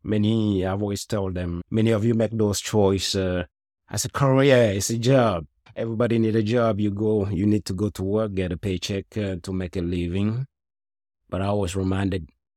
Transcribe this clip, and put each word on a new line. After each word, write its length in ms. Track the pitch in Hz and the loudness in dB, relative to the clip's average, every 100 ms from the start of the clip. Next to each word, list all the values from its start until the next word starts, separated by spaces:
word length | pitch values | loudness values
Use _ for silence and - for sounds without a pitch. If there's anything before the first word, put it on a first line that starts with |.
Many, 640 | - 107 104 113 107 95 92 | -2 0 2 2 0 0 0
I've 160 | 98 | -2
always 240 | 104 101 - | -4 -6 -4
told 280 | 107 95 | -4 -4
them, 280 | 90 90 85 - | -4 -6 -6 -2
"Many 200 | 110 110 | 0 2
of 140 | 110 | 2
you 100 | 110 | 2
make 180 | 113 110 | 2 0
those 280 | 110 104 98 | 0 0 0
choices, 560 | - 107 98 98 - 98 | 0 2 4 2 0 -2
uh, 280 | 92 90 85 _ _ _ _ | 0 -2 -4 _ _ _ _
as 140 | 101 | -6
a 60 | - | -6
career, 640 | - 139 131 139 127 113 | 0 2 4 6 6 4
it's 180 | 98 98 | 2 -2
a 80 | 117 | 0
job. 480 | 117 135 117 87 73 _ _ | 4 4 4 0 -6 _ _
Everybody 440 | - 113 113 117 113 | -8 -6 -2 0 2
need 180 | 110 110 | 2 2
a 60 | |
job. 380 | 107 120 113 104 | 0 2 2 0
You 100 | 104 | -2
go, 380 | 101 110 107 101 | 0 0 0 0
you 180 | 92 104 | 0 2
need 180 | 104 - | 2 -2
to 60 | |
go 160 | 92 104 | -4 -4
to 120 | - | -2
work, 320 | 95 107 110 | -2 -2 -2
get 180 | 95 90 | -2 -4
a 40 | 87 | -4
paycheck, 600 | 101 92 - 98 - - | -4 -4 -4 -6 -6 -6
uh, 200 | 101 92 | -4 -6
to 100 | - | -6
make 240 | 92 90 95 | -6 -4 -4
a 40 | |
living." 680 | 87 90 87 92 104 117 135 _ _ _ _ _ _ _ _ | -4 -2 -2 0 0 -2 -6 _ _ _ _ _ _ _ _
But 100 | 92 | -4
I 60 | 98 | 0
always 300 | 104 95 95 | 0 -2 -2
reminded 520 | 95 95 98 92 76 _ _ | -2 0 0 -2 -8 _ _